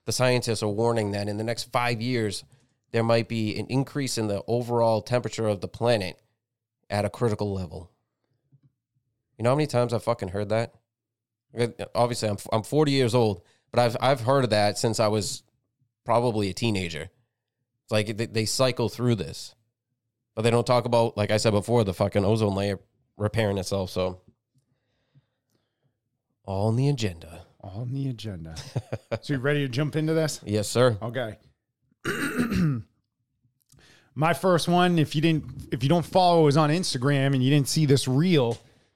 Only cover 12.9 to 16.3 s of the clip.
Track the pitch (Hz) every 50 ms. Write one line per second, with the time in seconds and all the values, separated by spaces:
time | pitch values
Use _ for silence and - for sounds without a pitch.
12.9 | 139 131 127 113 117 127 117 107 95 87 - _ _ _ _ _ - 117 120 117
13.9 | 113 - - 131 143 123 110 123 139 139 127 110 107 107 104 104 104 - - 117
14.9 | 107 117 113 104 107 110 92 90 - - - _ _ _ _ _ _ _ _ _
15.9 | _ _ _ - 113 120 120 123